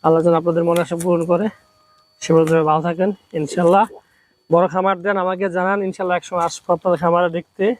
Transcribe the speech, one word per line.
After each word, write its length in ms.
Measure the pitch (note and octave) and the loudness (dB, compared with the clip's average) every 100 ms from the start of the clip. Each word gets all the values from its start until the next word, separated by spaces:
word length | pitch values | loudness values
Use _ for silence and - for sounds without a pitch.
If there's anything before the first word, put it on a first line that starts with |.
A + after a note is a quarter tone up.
আল্লাহ 160 | D#3+ E3 | 4 2
যেন 100 | E3 E3 | 4 2
আপনাদের 220 | E3+ E3 E3+ | 0 0 0
মনে 120 | E3+ | 0
আশা 120 | E3+ E3+ | -2 -4
পূরণ 200 | F3 F3 E3 | -2 -2 0
করে। 160 | F3 G#3 - _ _ _ _ _ _ | 0 -2 -6 _ _ _ _ _ _
সে 80 | - | 0
পর্যন্ত 180 | E3 D#3+ | 2 4
সবাই 140 | D#3+ D3+ | 2 2
ভালো 120 | D#3 E3 | 0 -2
থাকেন 220 | E3 F#3+ G3 _ E3+ | -2 -2 -4 _ -8
ইনশাল্লাহ। 460 | D3+ - F3 F#3+ G#3+ - _ _ _ _ _ | -6 0 4 4 2 -4 _ _ _ _ _
বড় 140 | E3 F3+ | 2 2
খামার 280 | F3 F#3+ F#3 | 0 -2 -2
দেন, 120 | F3+ G3 | -2 -2
আমাকে 220 | F3+ F#3 G3 F3 | -2 -2 -4 -2
জানান, 220 | F3+ G3+ F#3+ | -2 -2 -4
ইনশাল্লাহ 280 | - F#3 F3 | -4 -4 -4
একসময় 280 | - F3+ E3+ | -4 -4 -4
আসবো 200 | - - F3 | -6 -4 -2
আপনাদের 220 | F#3 E3+ | 0 0
খামারে 260 | E3+ F3 F3 E3+ | 0 0 0 -4
দেখতে। 280 | E3+ _ G3 B3 | -10 _ -2 -2